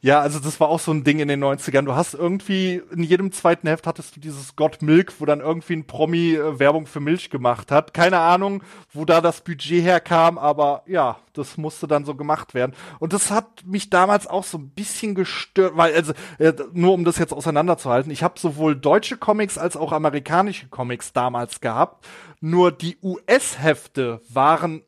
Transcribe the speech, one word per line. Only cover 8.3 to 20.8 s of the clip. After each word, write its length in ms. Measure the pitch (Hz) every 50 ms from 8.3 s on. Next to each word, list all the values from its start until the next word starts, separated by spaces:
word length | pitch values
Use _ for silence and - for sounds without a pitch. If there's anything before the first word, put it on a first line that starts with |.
| 175 180 196 202 202 196 - - - - - _ _
wo 120 | 143 160
da 160 | 156 165 165
das 200 | 165 170 165 -
Budget 420 | _ - 170 139 131 143 170 175 170
herkam, 540 | 180 180 170 - - 175 165 165 170 170
aber 460 | - - 147 147 147 147 143 143 127 _
ja, 320 | - 190 175 143 123 110 - _ _ _
das 240 | - 139 - -
musste 320 | - 156 156 - - - 147
dann 160 | 151 147 147
so 100 | 143 147
gemacht 400 | 135 147 147 151 156 - _ -
werden. 200 | 131 123 135 131 - - - - -
Und 140 | 160 165 180
das 160 | 202 - -
hat 340 | 202 214 226 - _ - -
mich 240 | 185 185 208 190 -
damals 380 | - 180 185 196 208 208 202
auch 180 | - - 190 190
so 140 | - - 160
ein 100 | 139 139
bisschen 460 | _ - 208 - - - - 214 202
gestört, 600 | 185 185 - - - - _ _ 190 190 185 156
weil, 180 | 160 170 165 151
also, 180 | 165 165 147 151 - - - - -
äh, 140 | 156 160 156 - 143 120 170
nur 200 | 175 170 185 190
um 120 | 175 175
das 140 | 175 165 -
jetzt 140 | 170 156 151
auseinanderzuhalten, 800 | 139 139 170 151 147 156 180 170 - - 139 120 123 139 156 147
ich 100 | - 165
hab 160 | 180 - -
sowohl 380 | - 170 143 151 156 156 147
deutsche 400 | 135 135 147 156 214 214 - 254
Comics 420 | 226 - - 214 214 214 190 - -
als 180 | 170 175 -
auch 160 | 151 156 156 160
amerikanische 760 | 156 156 151 139 147 131 151 160 175 196 208 185 - - 131
Comics 460 | - -